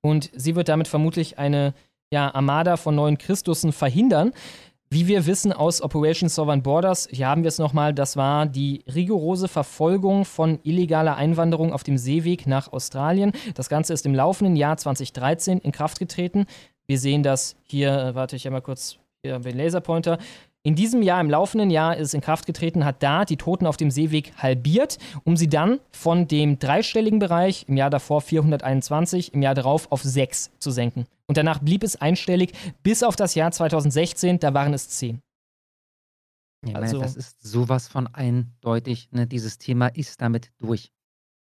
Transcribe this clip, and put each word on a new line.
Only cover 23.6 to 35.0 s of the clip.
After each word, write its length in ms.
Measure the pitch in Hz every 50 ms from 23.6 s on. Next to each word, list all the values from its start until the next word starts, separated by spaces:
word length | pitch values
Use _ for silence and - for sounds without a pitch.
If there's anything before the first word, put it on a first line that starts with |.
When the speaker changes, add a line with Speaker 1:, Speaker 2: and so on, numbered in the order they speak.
| 180 165
Speaker 1:
auf 100 | 143 -
dem 140 | 160 147
Seeweg 420 | 127 139 160 156 156 151 143 - - -
halbiert, 600 | - 131 131 123 120 143 165 233 285 285 - - - - - 143 -
um 140 | 156 170 160
sie 100 | 170 151
dann 320 | 156 151 160 202 247 277 - _
von 360 | - - - 165 170 175 175 147
dem 320 | 151 147 151 151 143 131
dreistelligen 600 | - 123 143 190 220 - - 226 226 220 214 220
Bereich, 460 | 202 175 170 170 180 196 185 - - -
im 100 | 139 135
Jahr 120 | 135 139
davor 320 | 143 139 - - 147 151
vierhunderteinundzwanzig, 1120 | 143 - 160 160 147 156 147 139 - 135 135 131 - - 147 156 170 - - 180 170 - -
im 80 | 139
Jahr 120 | 139 135 135
darauf 380 | 139 123 131 143 160 - -
auf 100 | 143 131
sechs 500 | - 139 127 139 131 - - - - - _ -
zu 120 | - 147
senken. 340 | 127 123 120 120 - 123 120 - _ _ _
Und 120 | - 143 151
danach 220 | 151 160 156 139
blieb 240 | 143 151 180 196 220
es 140 | 208 - -
einstellig 520 | 143 151 180 - - - 180 185 180 180 - - - 185 - _ -
bis 200 | 196 226 - 240
auf 120 | 233 190
das 200 | - 208 170 -
Jahr 160 | 156 160 170
zweitausendsechzehn, 880 | 170 - 170 156 165 156 143 147 127 151 170 175 - - - 180 180 170
da 140 | - 147 139
waren 200 | 139 139 143 143
es 160 | 135 - -
zehn. 320 | - -